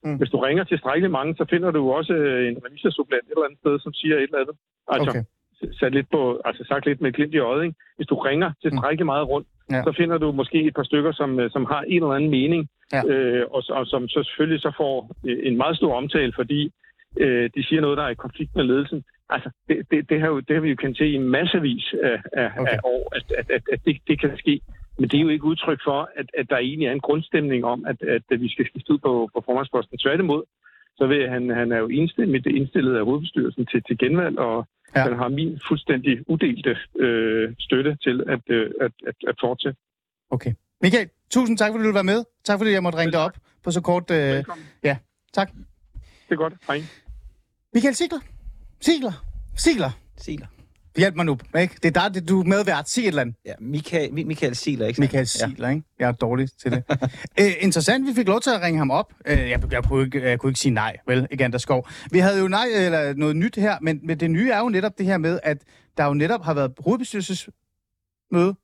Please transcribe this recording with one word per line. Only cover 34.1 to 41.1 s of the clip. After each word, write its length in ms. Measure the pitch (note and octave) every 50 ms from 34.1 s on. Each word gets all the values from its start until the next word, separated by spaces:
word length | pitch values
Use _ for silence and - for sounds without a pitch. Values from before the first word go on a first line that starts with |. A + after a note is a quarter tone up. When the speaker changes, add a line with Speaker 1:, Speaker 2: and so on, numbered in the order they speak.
| D3+ F3 F3+ D#3+ - -
Speaker 2:
og 280 | C3 A#2+ A2+ A#2 A#2+ _ _ _ _ - -
Speaker 1:
Ja. 60 | C#3
Speaker 2:
han 120 | C3 B2+ A#2+
har 120 | A#2+ B2+ A#2+
min 320 | C3+ C#3 D#3+ E3+ E3 C#3+ - -
fuldstændig 600 | D#3+ D3 - - D3+ B2+ B2+ C#3+ C3 A#2 - -
udelte, 460 | E3 D#3 - D3+ A#2+ - C3 C3+ A#2 - - - _ -
øh, 560 | C3+ B2 A#2 A2+ A2+ A2+ A2 A2+ A2 A2+ A#2 -
støtte 380 | - - - B2+ C3+ D3 D3+ C#3+ -
til 200 | C3+ B2 B2+ - -
at, 120 | C#3+ C3 - -
øh, 220 | A#2+ A2+ A2 - - -
at, 100 | C3+ A#2 A#2 _ - B2+
at, 80 | B2+ _ - A#2+
at 80 | A#2+ -
fortsætte. 360 | - A#2+ B2+ - - C#3+ C3+ _ _ _ _ _ _ _ _ _ _ _
Speaker 1:
Okay. 240 | - B2 - B2 A2 - _ _ _ _
Michael, 280 | - F#3 F#3+ A#3+ G3+ E3